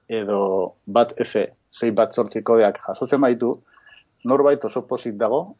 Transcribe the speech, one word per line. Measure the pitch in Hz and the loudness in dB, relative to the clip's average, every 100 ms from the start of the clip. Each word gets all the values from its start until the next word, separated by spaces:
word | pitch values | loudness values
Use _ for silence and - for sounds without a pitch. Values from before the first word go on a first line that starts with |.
| - | -8
edo | 113 104 101 98 95 90 - | -6 -2 0 0 0 -2 -8
bat | - 117 117 - | -2 0 2 -2
F | - 107 - _ _ | -4 -2 -4 _ _
sei | - 117 | -4 0
bat | 107 110 | 2 0
zortzi | - 104 110 | 0 -4 -4
kodeak | 110 113 101 - | 2 4 4 0
jasotzen | - - 131 139 | -8 -8 -2 2
baitu, | 131 117 120 151 _ _ _ - _ _ | 2 2 -2 -4 _ _ _ -20 _ _
norbait | 117 139 143 139 110 | 0 2 4 2 -2
oso | 127 - | -6 -6
pozik | 127 120 101 | -6 -6 -2
dago | 110 139 190 | 0 0 -4